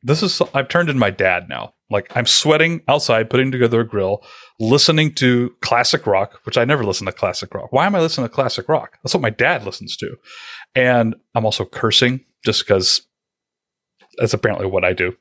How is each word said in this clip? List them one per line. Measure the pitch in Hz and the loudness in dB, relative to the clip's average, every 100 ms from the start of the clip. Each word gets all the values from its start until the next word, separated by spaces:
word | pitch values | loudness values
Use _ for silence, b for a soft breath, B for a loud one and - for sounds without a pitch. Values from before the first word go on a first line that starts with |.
this | 120 156 | 0 0
is, | 196 - - | 0 0 -2
I've | 139 131 | -2 0
turned | 175 170 | 0 0
into | 135 | 2
my | 104 | 0
dad | 92 95 90 90 | 0 -2 -2 -6
now. | 65 - _ _ | -12 -12 _ _
Like, | 101 - - | -4 -2 -4
I'm | 113 | 0
sweating | - 151 156 165 165 - | 0 4 4 2 0 0
outside, | 143 - 113 113 | 0 2 0 2
putting | 127 131 | 0 0
together | 131 117 117 | 2 2 2
a | 113 | 0
grill, | 104 95 101 B B B _ | -2 -2 -4 B B B _
listening | 113 139 - 156 156 | 2 4 4 2 0
to | 156 127 123 123 _ | 2 2 2 0 _
classic | - 120 123 - - | -2 0 2 0 0
rock, | 95 101 - | 0 0 -8
which | - - | -4 0
I | |
never | 120 147 | 2 0
listen | 107 92 95 | 0 -4 -6
to | |
classic | - 98 - 98 | -4 -4 -4 -10
rock. | 98 - | -12 -2
Why | 127 180 | 0 2
am | |
I | 202 | 2
listening | 160 156 120 | 0 -2 -4
to | |
classic | - 127 - - | -2 -2 -4 -2
rock? | 156 - _ | -2 -4 _
That's | 131 | -4
what | - | 0
my | 120 | -2
dad | 107 123 160 | 0 0 0
listens | 104 - - - | -6 -12 -14 -10
to. | - - B B B B B | -10 -12 B B B B B
And | 131 127 123 113 107 _ | 0 4 4 2 -2 _
I'm | 117 | -2
also | 110 - | -2 -2
cursing | 98 - 110 - 123 127 _ _ | -6 -2 0 2 2 0 _ _
just | - 107 - | -4 -2 2
'cause | 98 90 - _ _ _ _ _ _ _ _ _ _ _ - | 2 2 -2 _ _ _ _ _ _ _ _ _ _ _ -4
that's | 113 | -2
apparently | 104 117 90 95 | 0 -2 -2 -2
what | 95 | 0
I | 90 | 0
do | 90 90 - | 0 -2 -4